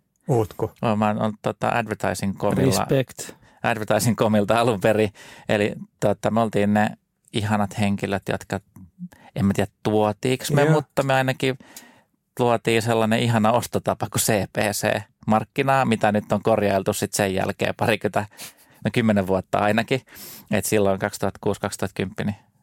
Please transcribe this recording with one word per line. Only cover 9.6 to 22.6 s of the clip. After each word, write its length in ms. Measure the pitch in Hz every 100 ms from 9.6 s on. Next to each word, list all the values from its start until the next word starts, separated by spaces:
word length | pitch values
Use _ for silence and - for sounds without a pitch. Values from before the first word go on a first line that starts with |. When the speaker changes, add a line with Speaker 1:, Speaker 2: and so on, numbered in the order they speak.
| 98 -
Speaker 2:
tuotiiks 680 | 110 107 107 104 127 131 -
me, 120 | 143
Speaker 1:
Joo. 100 | 147
Speaker 2:
mutta 300 | 156 143 -
me 120 | 139
ainakin 440 | 131 131 127 135 127 - - - _ _ _ _ -
luotiin 440 | 123 117 - 113
sellainen 360 | 110 113 110 117
ihana 340 | 120 117 107
ostotapa 540 | 120 - 101 - 95 101
kuin 120 | -
C 220 | - 107 92
P 40 | - 107
C 300 | 101 110 110 - _ -
markkinaa, 580 | 110 110 - 135 135
mitä 280 | 131 110 107
nyt 200 | 104 -
on 100 | 104
korjailtu 500 | 110 110 101 98 95
sit 200 | 101 101
sen 220 | - 101
jälkeen 400 | 92 98 - 104 -
parikymmentä, 500 | 107 107 98 104 104 - - - _ _
no 60 | 110
kymmenen 340 | 123 113 101 95
vuotta 320 | 95 - 98
ainakin. 420 | 104 104 110 110 - - - - -
Et 140 | 101
silloin 340 | - 107 98 95
kaksituhatta 400 | 104 - 98 -
kuusi, 180 | 110 98
kaksituhatta 340 | 101 - 98
kymmenen, 420 | - 92 - 107 110 _ _